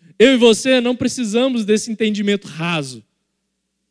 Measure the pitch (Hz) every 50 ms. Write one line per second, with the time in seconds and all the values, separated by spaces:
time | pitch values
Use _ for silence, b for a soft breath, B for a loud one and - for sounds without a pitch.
0 | b b b - 214 269 269 233 240 233 214 - - 262 262 254 240 247 254 -
1 | 254 240 - 262 240 208 202 233 254 269 254 233 214 196 214 208 - 240 220 -
2 | 226 214 214 202 208 202 202 196 - - - 160 165 170 175 156 143 131 127 113
3 | - _ _ _ _ _ _ _ _ _ _ _ _ _ _ _ _ _